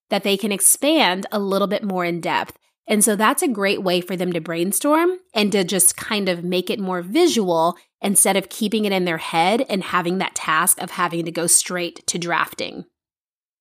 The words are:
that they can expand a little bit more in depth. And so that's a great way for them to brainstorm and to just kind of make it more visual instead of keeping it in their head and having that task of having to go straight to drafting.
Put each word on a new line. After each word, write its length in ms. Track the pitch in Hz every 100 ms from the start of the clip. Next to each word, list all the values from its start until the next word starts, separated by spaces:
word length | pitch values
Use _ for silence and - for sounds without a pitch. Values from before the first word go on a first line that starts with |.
| -
that 140 | 202
they 140 | 202 196
can 140 | 214
expand 760 | 196 - - 277 320 202 185 190
a 80 | 214
little 280 | 196 196 196
bit 160 | 208
more 220 | 208 185 175
in 160 | 170
depth. 360 | 165 131 - - _ _ -
And 140 | 214
so 120 | 208 202
that's 260 | 220 285
a 80 | 359
great 320 | 208 196 202
way 180 | 190 180
for 160 | 180 185
them 160 | 180
to 60 | 170
brainstorm 720 | 160 165 180 196 294 311 349 370 _
and 180 | 220 214
to 120 | 202
just 340 | 180 196 - -
kind 320 | - 208 190
of 140 | 175
make 260 | 175 180 185
it 100 | 226
more 220 | 190 180
visual 760 | 175 262 349 233 190 165 165 170 _ _
instead 360 | 202 196 220 196
of 100 | 190
keeping 380 | - 208 220 208
it 80 |
in 120 | 190 180
their 120 | 160
head 480 | - 165 175 226 -
and 140 | 196
having 360 | 170 180 175 185
that 160 | 175 -
task 460 | - 156 185 -
of 100 | 190
having 340 | - 175 165 165
to 60 |
go 160 | 170 170
straight 580 | - - 180 175 - -
to 100 | 185
drafting. 680 | 170 170 - - 92 - - _ _ _ _ _ _ _